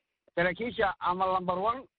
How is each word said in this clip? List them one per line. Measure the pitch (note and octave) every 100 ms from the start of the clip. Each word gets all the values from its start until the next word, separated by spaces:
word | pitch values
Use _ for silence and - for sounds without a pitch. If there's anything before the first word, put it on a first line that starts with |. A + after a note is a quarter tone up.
| _ _ _
saraakiisha | - F3+ F3 A#3 G#3+ G3 -
ama | E3 F#3 F#3+
lambar | F#3 F3+ F3+
one | G#3+ B3+ A#3+